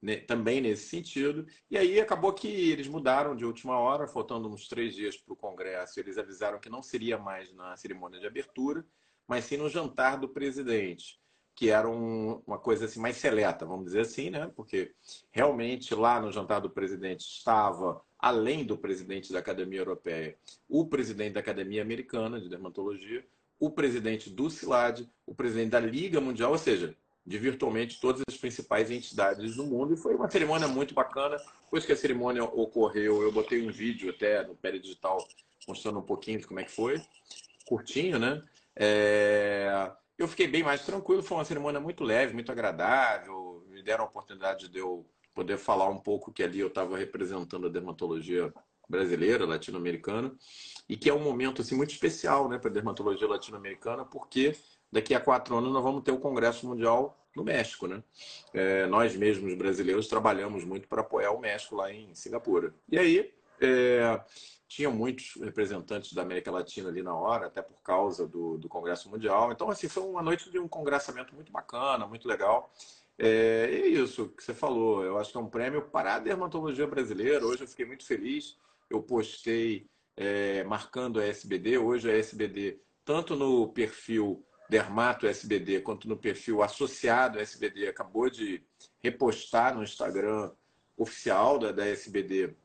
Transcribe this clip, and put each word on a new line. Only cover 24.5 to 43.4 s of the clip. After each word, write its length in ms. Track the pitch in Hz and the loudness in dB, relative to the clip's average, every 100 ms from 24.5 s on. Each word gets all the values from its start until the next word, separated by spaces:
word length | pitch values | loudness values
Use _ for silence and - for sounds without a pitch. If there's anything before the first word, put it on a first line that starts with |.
cilad, 580 | - - 123 120 117 120 _ | -4 2 4 4 0 -10 _
o 100 | - | -20
presidente 360 | - 123 113 113 | -4 -2 0 2
da 100 | 120 | 2
Liga 400 | 113 123 190 165 | 2 -2 0 0
Mundial, 300 | 131 117 120 | 0 0 2
ou 80 | 160 | 4
seja, 360 | 151 101 85 80 _ _ | 4 2 0 -8 _ _
de 140 | - 101 | -10 -2
virtualmente 640 | 123 131 135 110 117 - | -2 0 0 0 -2 0
todas 200 | 127 127 135 | 0 0 -2
as 80 | - | -6
principais 540 | 127 117 - 104 110 | -8 -8 0 2 2
entidades 640 | 120 117 - 98 98 110 | -2 -8 0 2 2 -4
do 100 | 117 | -6
mundo. 300 | 143 123 139 | -4 -2 0
E 20 | 165 | 0
foi 200 | 185 - | 2 2
uma 120 | 196 | 2
cerimônia 380 | 190 156 160 151 | 2 2 2 2
muito 260 | 131 139 | 0 -2
bacana. 440 | - 127 139 143 147 - - | 0 0 0 -2 -4 -10 -20
Depois 240 | _ 160 - | _ -4 2
que 60 | |
a 40 | 143 | 2
cerimônia 460 | 143 123 120 123 | 2 0 0 0
ocorreu, 800 | 117 - 110 - 107 104 107 104 | 0 0 0 4 2 4 2 4
eu 80 | 107 | 4
botei 340 | 107 107 123 | 2 2 0
um 60 | 117 | 0
vídeo 400 | 95 110 113 92 | -4 -4 -4 -6
até 340 | 85 104 104 | -2 2 2
no 120 | 92 87 | 0 -6
Pele 240 | 95 95 | -6 -6
Digital 440 | 95 92 95 95 - - _ _ - | -8 -6 -2 -2 -4 -16 _ _ -14
mostrando 320 | 95 110 104 | -8 -6 -6
um 20 | |
pouquinho 380 | 90 98 - 110 | -4 -6 -4 -6
de 80 | - | -6
como 100 | 95 | -10
é 60 | |
que 80 | 92 | -8
foi. 280 | - 117 147 - _ _ - - _ | -4 -2 -2 -4 _ _ -20 -20 _
Curtinho, 540 | - 117 - 131 175 143 | -4 -4 -2 -2 0 2
né? 240 | 117 151 - _ _ | 2 0 -6 _ _
É... 1160 | - 104 104 104 104 104 104 101 101 101 98 95 - _ _ | 2 4 6 6 6 6 6 4 2 0 0 -2 -6 _ _
Eu 80 | 170 | -4
fiquei 220 | - 175 | 2 2
bem 160 | 147 | 2
mais 200 | 156 139 | 2 0
tranquilo. 380 | - 196 185 185 | 0 -6 2 2
Foi 160 | - 175 | 2 -4
uma 60 | |
cerimônia 340 | 147 156 143 143 | -2 -2 -2 -2
muito 240 | 151 175 | -4 -4
leve, 320 | 135 110 131 | 2 4 4
muito 160 | 113 117 | 0 -6
agradável. 1120 | 120 107 82 90 131 127 104 101 95 | -2 -2 0 4 6 4 2 -4 -12